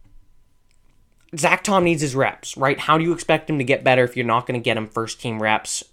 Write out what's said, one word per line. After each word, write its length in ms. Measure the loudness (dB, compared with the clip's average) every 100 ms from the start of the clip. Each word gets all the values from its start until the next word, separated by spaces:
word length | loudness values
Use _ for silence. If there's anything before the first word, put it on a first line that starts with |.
| -20 -20 _ _ _ _ _ _ _ _ _ _ _ -2
Zach 240 | 0 0
Tom 220 | 2 2
needs 180 | 2 0
his 140 | -2 0
reps, 400 | -2 -2 -14 -2
right? 240 | -2 0
How 180 | 2 2
do 60 |
you 80 | 2
expect 360 | -2 0 0 0
him 100 | -4
to 60 |
get 200 | 0 2
better 180 | 4 4
if 140 | 4 0
you're 100 | 0
not 200 | 0 -2
gonna 120 | -4
get 180 | -2 -2
him 120 | -4
first 320 | -6 -8 -8
team 200 | -8 -4
reps? 440 | 0 0 -2 -10 -12